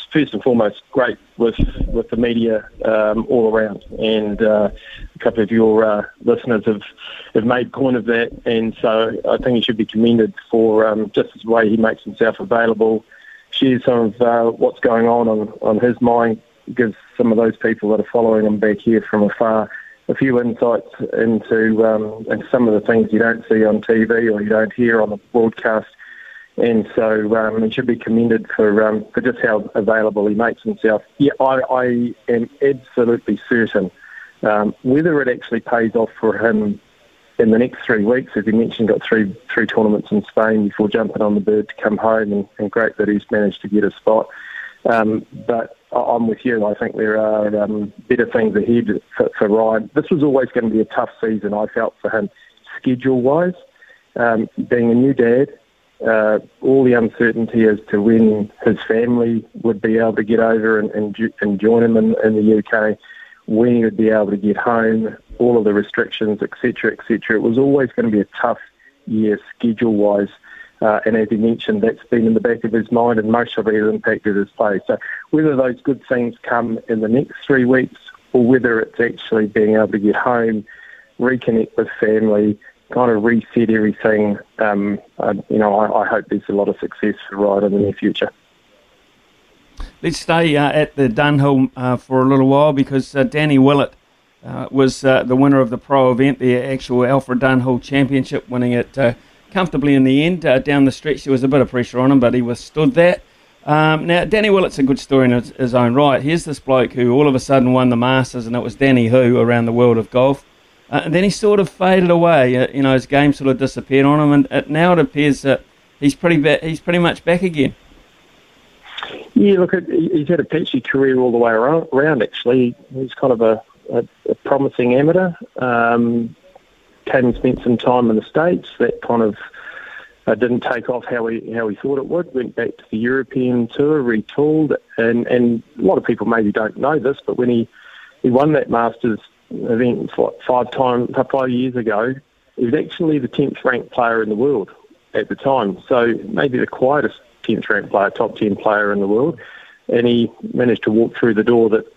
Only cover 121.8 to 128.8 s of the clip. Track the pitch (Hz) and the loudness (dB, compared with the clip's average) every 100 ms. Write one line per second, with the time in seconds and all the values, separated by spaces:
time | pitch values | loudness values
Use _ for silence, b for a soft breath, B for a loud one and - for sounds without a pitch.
121.8 | 160 131 151 139 101 - 120 127 123 - | 0 0 2 0 -2 -4 0 2 0 -4
122.8 | - 131 131 - 139 117 113 110 - _ | -12 -10 -10 -4 -2 2 2 0 -6 _
123.8 | - 117 - _ - - - 139 135 - | -6 -6 -6 _ -6 -6 -2 0 -2 0
124.8 | 123 127 151 170 185 170 - - 127 120 | 0 2 2 2 0 -6 -14 -8 -2 0
125.8 | 117 120 120 117 117 - _ - _ _ | 0 2 0 -2 -4 -10 _ -20 _ _
126.8 | _ _ - 139 123 113 131 120 120 117 | _ _ -2 0 0 0 -2 -2 -2 0
127.8 | - 123 117 110 - 156 170 180 - - | 0 0 2 0 -2 -2 0 -2 -6 -4